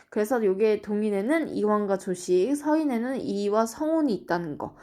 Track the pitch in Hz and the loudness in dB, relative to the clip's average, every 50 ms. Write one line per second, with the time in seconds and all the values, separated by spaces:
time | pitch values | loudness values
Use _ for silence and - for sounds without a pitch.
0 | - _ - 220 208 214 269 240 220 190 190 190 220 214 214 208 208 202 208 208 | -20 _ -4 -2 0 0 0 2 2 2 2 4 4 2 2 2 0 -4 -2 0
1 | 214 214 202 196 196 240 311 330 294 - - 196 202 208 214 208 208 196 196 190 | 0 0 0 0 0 2 0 0 0 -2 -2 0 2 2 2 2 2 0 -2 -2
2 | 196 202 180 180 - - 180 180 185 247 285 285 294 302 302 320 320 285 247 226 | -2 -4 -6 -6 0 2 2 4 4 2 0 -2 0 0 0 2 2 0 0 -2
3 | 233 254 269 233 - - 202 202 202 202 202 220 233 233 - - 311 302 320 320 | -2 -2 -4 -4 -4 -4 -4 -2 0 0 2 2 0 0 -2 -4 -2 0 0 2
4 | 311 269 208 180 - - 175 175 170 156 143 - - - - - | 2 0 0 -2 -2 -2 -2 -2 -2 -6 -6 -8 -8 -10 -10 -14